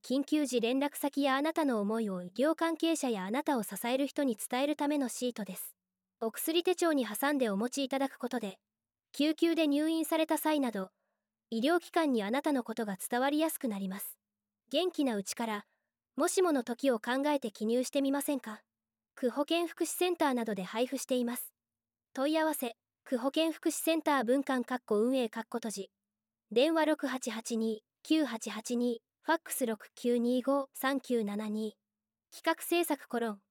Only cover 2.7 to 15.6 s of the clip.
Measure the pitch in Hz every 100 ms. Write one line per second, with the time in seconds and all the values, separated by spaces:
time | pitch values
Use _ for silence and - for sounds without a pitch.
2.7 | 320 330 320 262 208 185 254 - 269 -
3.7 | 196 233 262 285 - 277 214 - 254 285
4.7 | 302 285 294 254 - 247 233 196 185 -
5.7 | - _ _ _ - 226 - - 339 370
6.7 | 349 339 285 214 208 277 285 233 196 247
7.7 | 277 262 269 269 - 240 247 202 - _
8.7 | _ _ _ _ - 302 302 330 320 302
9.7 | 285 311 320 311 320 320 302 311 302 254
10.7 | 208 190 _ _ _ _ _ - 226 269
11.7 | 339 - 349 302 233 196 262 311 269 226
12.7 | 226 214 190 - 247 269 302 320 - 247
13.7 | 196 190 196 - - _ _ _ _ -
14.7 | 285 359 320 269 208 190 - 226 208